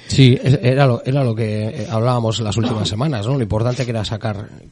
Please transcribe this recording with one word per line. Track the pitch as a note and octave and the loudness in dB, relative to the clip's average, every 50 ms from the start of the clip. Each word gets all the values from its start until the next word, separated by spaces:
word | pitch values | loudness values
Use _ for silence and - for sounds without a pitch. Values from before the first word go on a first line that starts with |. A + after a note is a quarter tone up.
| - | -12
Sí, | - - - C3+ B2 B2 - | -2 4 6 6 6 6 4
es-, | - C3 A#2+ A2 | 4 2 2 4
era | G#2+ B2 C3 C3+ C#3+ | 2 2 4 4 4
lo, | C3 A#2 A#2 - | 2 2 0 -2
era | C3 C3 C#3+ C3+ | -2 -2 0 0
lo | A#2 A2+ | 0 0
que, | G#2+ A#2 G#2+ G#2+ G#2+ G#2+ A2 | -2 -2 -2 -2 -4 -4 -4
eh, | - - G#2+ - | -6 -8 -8 -4
hablábamos | A2+ A2 A2+ B2 B2 A#2+ A2+ A2+ A2 A2+ | -2 0 0 0 0 0 0 0 -2 -2
las | A2 G#2 G2+ | -4 -2 -2
últimas | A#2 A2+ B2 A#2 G#2+ G#2 - | -2 -2 -2 -2 -2 -4 -4
<clears throat> | |
semanas, | G#2 G#2+ C3+ E3 C#3+ G#2+ G2 | -2 -2 -2 -2 -2 -2 -2
¿no? | A#2 C#3 | -2 -2
Lo | C#3 | -2
importante | A#2 F#2+ G#2+ G#2+ A2+ B2 A#2+ B2 B2+ | -2 -2 -2 0 0 0 -2 -2 -4
que | A#2+ | -4
era | A#2 A2+ G2+ | -4 -4 -4
sacar, | - A#2 G2+ F#2+ G#2+ G#2 G2 - - - - - - | -4 -6 -6 -4 -6 -6 -6 -10 -14 -16 -20 -20 -20